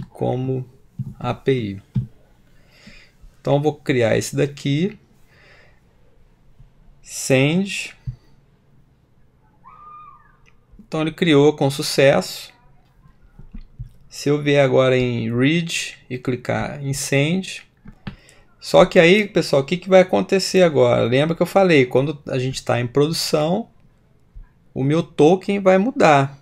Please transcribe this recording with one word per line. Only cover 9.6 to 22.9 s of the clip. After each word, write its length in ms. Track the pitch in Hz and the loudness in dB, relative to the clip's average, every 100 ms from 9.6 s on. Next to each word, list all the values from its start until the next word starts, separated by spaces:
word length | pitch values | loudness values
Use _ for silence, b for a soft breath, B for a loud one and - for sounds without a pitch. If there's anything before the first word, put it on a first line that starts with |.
| 1047 1077 1077 1077 1077 988 932 _ _ _ _ - | -20 -20 -20 -20 -20 -20 _ _ _ _ _ -20
Então, 200 | - 160 | -12 -8
ele 120 | 156 | -6
criou 420 | 160 175 143 147 | -4 2 4 4
com 160 | 151 139 | 2 -4
sucesso. 840 | 143 - - 139 170 185 - - _ _ _ _ _ _ _ _ - - - - - - - - | -4 -4 2 4 4 -2 -12 -18 _ _ _ _ _ _ _ _ -20 -20 -20 -20 -20 -20 -20 -20
Se 220 | - 143 | -8 -4
eu 140 | 147 | -2
vier 200 | 143 143 | 0 2
agora 320 | 135 131 131 | 4 2 2
em 400 | 127 123 120 113 | 2 0 -4 -4
Read 640 | 120 135 170 165 - - - - | 0 0 0 -2 -8 -10 -14 -14
e 80 | 127 | -8
clicar 640 | - 123 - 110 107 143 | -6 -6 -4 -4 -6 -8
em 80 | 139 | -8
Send. 680 | 139 - 139 147 185 190 - _ _ - - B B B B B _ | -6 -2 0 0 -2 -6 -16 _ _ -20 -18 B B B B B _
Só 240 | - 160 | 2 4
que 140 | 175 190 | 6 6
aí, 280 | 165 208 202 | 6 4 2
pessoal, 360 | 175 156 143 | -2 0 -2
o 20 | |
que 140 | 139 175 | -2 -6
que 100 | 196 | 2
vai 140 | 185 | 4
acontecer 600 | 185 202 190 196 190 190 | 4 0 0 -2 0 2
agora? 420 | 170 135 123 120 | 2 4 2 2
Lembra 300 | 113 127 160 | 0 0 0
que 60 | 165 | -2
eu 60 | 175 | 0
falei, 400 | 196 185 151 127 | 2 4 4 4
quando 360 | 127 143 147 - | 0 -2 -6 -8
a 100 | 135 | -6
gente 240 | 131 131 | -6 -8
tá 160 | - 120 | -4 -4
em 80 | |
produção, 840 | 123 | -2